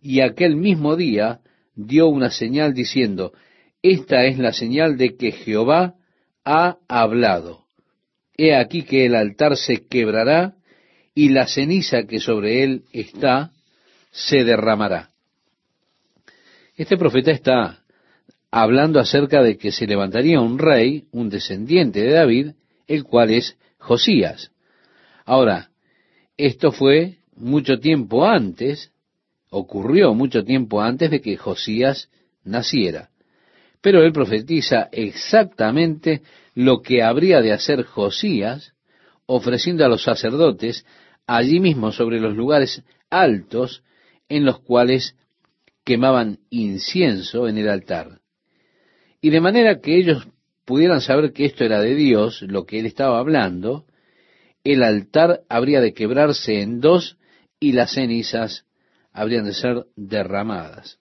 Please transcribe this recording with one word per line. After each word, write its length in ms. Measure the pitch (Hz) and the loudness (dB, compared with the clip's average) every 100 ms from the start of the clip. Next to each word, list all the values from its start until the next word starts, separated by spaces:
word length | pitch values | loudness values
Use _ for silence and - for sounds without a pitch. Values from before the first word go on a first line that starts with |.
Y 180 | 143 131 | -2 0
aquel 360 | 127 110 180 151 | 0 2 0 2
mismo 400 | 202 165 147 165 | 0 0 0 -2
día 440 | 165 104 107 120 _ _ _ | -2 -2 -2 -6 _ _ _
dio 340 | - 104 147 165 | -18 0 4 4
una 220 | 139 120 | 2 -2
señal 440 | - 117 139 151 | -4 -4 -2 -2
diciendo, 580 | 127 113 135 117 95 92 _ _ _ _ _ | -2 -4 -2 -2 -4 -8 _ _ _ _ _
'Esta 420 | 185 175 - 131 | 2 2 2 2
es 140 | 131 131 | 2 0
la 140 | 120 | -4
señal 440 | - 117 135 160 131 | -4 -4 0 0 0
de 200 | 127 - | -2 -2
que 160 | 117 | -6
Jehová 640 | - - 107 117 160 180 _ _ _ _ _ | -6 -4 -2 2 2 0 _ _ _ _ _
ha 320 | - 156 175 - _ | -2 0 0 -4 _
hablado. 760 | 123 113 117 117 87 85 85 _ _ _ _ _ _ _ - | 0 0 2 0 0 -6 -20 _ _ _ _ _ _ _ 0
He 180 | 156 | 2
aquí 280 | 139 120 170 | 4 0 -6
que 240 | 147 135 123 | -2 0 2
el 80 | |
altar 420 | 117 104 101 151 139 | 2 -2 0 0 0
se 300 | - 113 _ | -2 -6 _
quebrará, 680 | 123 107 110 120 156 185 _ _ _ _ _ _ | -2 -2 0 2 0 0 _ _ _ _ _ _
y 160 | - 143 | 2 4
la 160 | 135 123 | 4 0
ceniza 580 | - 143 185 - 120 | -2 -2 -2 0 -4
que 160 | 110 110 | -4 -6
sobre 420 | - 110 104 120 | -4 -2 -2 0
él 220 | 135 131 _ | 0 -4 _
está 580 | 117 104 101 135 131 160 _ _ _ _ _ _ | -14 -12 -4 -2 -2 -4 _ _ _ _ _ _
se 340 | - - 139 | -12 0 2
derramará.'" 680 | 117 110 110 107 104 87 - _ _ _ _ _ _ _ _ _ _ _ _ _ _ _ _ - | 4 2 2 0 -2 -4 -8 _ _ _ _ _ _ _ _ _ _ _ _ _ _ _ _ -14
Este 200 | 156 185 | -2 0
profeta 340 | 160 127 139 | 2 2 0
está 540 | 147 - 127 95 - _ _ _ _ _ _ _ | 0 0 0 -2 -8 _ _ _ _ _ _ _
hablando 500 | 117 110 131 156 147 | 0 2 4 4 2
acerca 420 | 117 143 139 147 | 2 0 2 4
de 140 | 120 101 | 4 2
que 160 | 104 | -6
se 140 | - 107 | -6 -4
levantaría 540 | 101 98 107 147 156 | -2 -2 0 2 2
un 180 | 117 131 | 0 0
rey, 460 | 160 131 120 147 _ | 2 4 2 -2 _
un 180 | 120 113 | -8 -6
descendiente 720 | 101 - 98 117 180 139 101 | -6 -8 -10 0 2 2 0
de 120 | 113 | 2
David, 380 | 160 143 117 147 - _ _ - | 4 4 2 -2 -12 _ _ -8
el 180 | 151 | -6
cual 260 | 131 117 113 | 0 2 4
es 260 | 113 - _ _ _ | 0 -2 _ _ _
Josías. 720 | - 117 - 147 82 - - _ _ _ _ _ _ _ - | -2 0 2 2 0 -6 -20 _ _ _ _ _ _ _ 0
Ahora, 440 | 131 117 87 - _ _ _ _ _ _ - | 2 2 0 -8 _ _ _ _ _ _ -2
esto 340 | 143 - 160 | -2 0 -2
fue 480 | - 135 151 175 180 _ | 2 4 4 2 -8 _
mucho 440 | - 117 147 139 127 | -12 -2 -2 0 -2
tiempo 480 | 143 151 101 113 185 | 0 -2 0 0 2
antes, 680 | 202 101 82 127 147 - _ _ _ _ _ _ | 2 -2 -6 -6 -6 -14 _ _ _ _ _ _
ocurrió 640 | 98 92 101 107 170 175 | -10 -8 -8 0 4 4
mucho 300 | 110 131 117 | 2 0 -2
tiempo 380 | 101 131 113 104 | -2 -2 -2 -2
antes 280 | 110 131 165 | -2 -2 -2
de 100 | 147 | -2
que 160 | 110 95 | -4 -8
Josías 760 | 104 90 - 110 131 139 - _ _ _ | -8 -8 -6 -2 -2 -2 -12 _ _ _
naciera. 680 | - 113 120 139 92 78 - _ _ _ _ _ _ _ | -10 -8 -4 -2 -4 -6 -18 _ _ _ _ _ _ _
Pero 220 | 196 190 | 4 6
él 100 | 160 | 6
profetiza 760 | 156 110 107 127 165 - 120 - | 2 -2 -2 -2 -4 0 -2 -2
exactamente 1300 | - 104 - - 220 208 - 110 139 165 151 165 151 _ _ _ | -6 -8 -8 0 2 2 -2 0 2 0 0 -2 -4 _ _ _
lo 280 | - 131 120 | 0 2 2
que 200 | - 123 | 2 2
habría 380 | 113 123 180 160 | 2 2 4 4
de 120 | 110 | 4
hacer 320 | 104 - 139 | 0 -2 -4
Josías, 880 | 117 - 101 - 208 131 104 143 - _ _ _ _ _ - | -4 -4 -4 -2 -4 -2 -4 -8 -16 _ _ _ _ _ -4
ofreciendo 580 | 127 123 123 175 170 | -2 0 -2 -2 2
a 40 | 139 | 2
los 140 | 113 | 2
sacerdotes 840 | - 110 113 139 160 95 113 117 _ _ _ _ - | 0 -2 -4 2 0 0 -8 -10 _ _ _ _ -4
allí 340 | 120 123 170 | -2 2 2
mismo 320 | 185 139 110 | 2 0 -4
sobre 280 | - 117 117 | -2 -2 -2
los 140 | 110 | -4
lugares 480 | 107 127 147 131 - _ _ _ | -4 0 2 0 -6 _ _ _
altos 760 | 175 170 104 - 113 127 - _ _ _ _ _ | 2 2 2 -4 -6 -6 -10 _ _ _ _ _
en 160 | 147 | 0
los 160 | 139 123 | 0 -2
cuales 560 | - 120 120 131 - _ _ _ _ _ _ _ | 0 2 2 0 -4 _ _ _ _ _ _ _
quemaban 540 | - 120 131 127 110 101 _ | -2 0 2 2 -2 -8 _
incienso 960 | 120 107 95 - 185 165 98 87 117 120 | -6 -6 -6 -6 -2 0 -2 -6 -6 -4
en 100 | 107 | -2
el 100 | 104 | -2
altar. 520 | 98 - 87 78 92 _ _ _ _ _ _ _ _ _ _ | -4 -6 -10 -10 -20 _ _ _ _ _ _ _ _ _ _
Y 100 | 156 | 0
de 100 | 160 | 2
manera 400 | 175 226 226 156 | 2 4 2 0
que 160 | 143 170 | 0 2
ellos 300 | 180 139 - _ _ _ | 2 -2 -4 _ _ _
pudieran 360 | - 131 175 156 | -4 2 2 2
saber 320 | 123 135 151 | 0 0 0
que 120 | - | -2
esto 200 | 143 - | -4 -2
era 160 | 117 107 | -2 0
de 140 | 107 | 0
Dios, 480 | 143 147 107 107 - | 0 2 2 0 -6
lo 220 | 98 98 | -8 -8
que 160 | 87 110 | -6 -8
él 60 | 110 | -8
estaba 320 | - 139 117 | -4 -2 -2
hablando, 680 | 139 151 95 90 104 147 _ _ _ _ _ _ _ _ | 0 0 -2 -6 -8 -8 _ _ _ _ _ _ _ _
el 180 | 143 135 | 0 2
altar 600 | 117 104 95 151 170 175 _ | 2 0 0 2 2 0 _
habría 320 | 117 127 143 | -4 0 2
de 100 | 113 | 0
quebrarse 680 | - 107 127 147 135 - 104 | -2 -2 0 0 0 -4 -4
en 180 | 101 120 | -4 0
dos 380 | 147 180 - _ _ _ _ _ | 2 2 0 _ _ _ _ _
y 120 | 147 | 0
las 200 | 123 120 | 0 0
cenizas 720 | 135 127 117 110 113 110 - _ _ _ _ _ | -2 -4 -4 -4 -6 -6 -10 _ _ _ _ _
habrían 320 | 95 107 117 | -8 -4 -4
de 80 | 104 | -4
ser 320 | 98 123 120 - | -6 -6 -6 -10
derramadas. 1040 | - 98 107 92 101 107 95 78 - - _ | -18 -8 -6 -4 -6 -6 -10 -12 -20 -20 _